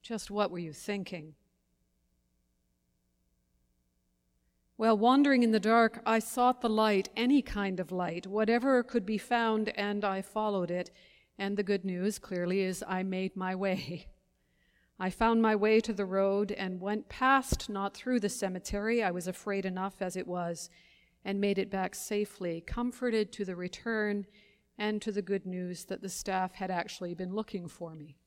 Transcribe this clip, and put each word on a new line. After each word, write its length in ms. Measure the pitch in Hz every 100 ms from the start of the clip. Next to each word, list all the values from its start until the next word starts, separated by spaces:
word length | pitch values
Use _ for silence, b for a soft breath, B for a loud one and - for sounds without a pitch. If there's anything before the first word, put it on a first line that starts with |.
Just 280 | - 226 -
what 200 | 208 202
were 80 | 180
you 160 | 165
thinking?" 600 | 151 - 202 185 175 156 151 _ _ _ _ _ _ _ _ _ _ _ _ _ _ _ _ _ _ _ _ _ _ _ _ _ _ _ _ _ _ _ _ _ -
Well, 220 | 220 214
wandering 440 | 233 269 285 262
in 100 | 233
the 60 | 220
dark, 440 | 208 233 226 -
I 140 | - 226
sought 420 | 220 - 247 247
the 80 | 233
light, 400 | 214 220 196 196 -
any 240 | 247 285
kind 400 | - 208 196 185
of 100 | 170
light, 360 | 180 175 170 190
whatever 560 | 208 214 233 262 254
could 240 | 240 240 190
be 100 | 214
found, 540 | - 240 226 220 214
and 340 | - 202 208
I 160 | 202 190
followed 500 | 190 214 214 196 175
it. 200 | 175 180 b b b b -
And 180 | 196 202
the 60 |
good 240 | 196 196 190
news, 320 | 180 196 208
clearly, 420 | - 180 175 190
is 240 | 185 185 -
I 160 | 185
made 300 | 190 185 185
my 200 | 190 185
way. 540 | 185 196 190 127 175 - - _ _ _ _ _ _ _ -
I 100 | 185
found 300 | - 226 226
my 140 | 220
way 260 | 214 214 220
to 100 | 226
the 120 | 196
road 460 | 190 190 196 196 202
and 300 | - 190 185
went 280 | 190 214 -
past, 640 | - 262 269 254 - -
not 240 | 202 196
through 240 | - - 247
the 100 | 196
cemetery. 720 | - 190 185 - 202 214 233
I 120 | 202
was 160 | 175 175
afraid 360 | 185 214 196
enough 380 | 190 185 190 -
as 140 | 185 180
it 100 | 180
was, 440 | 180 175 170 - b b b b b
and 160 | 190 196
made 160 | 202 196
it 140 | 190
back 240 | 196 185
safely, 680 | - - 208 208 - 180 165
comforted 680 | 170 - 247 - 247 220 214
to 120 | -
the 100 | 185
return 720 | 175 180 - 226 220 208 208 196 b b b b -
and 240 | 214 214
to 100 | 220
the 100 | 202
good 240 | 185 196 190
news 380 | 180 180 175
that 180 | - 185
the 60 | 190
staff 460 | - - 185 185
had 180 | - 185
actually 420 | 180 - - 180
been 180 | 170 185
looking 360 | 202 220 190 175
for 260 | - 165
me. 220 | 160 151 -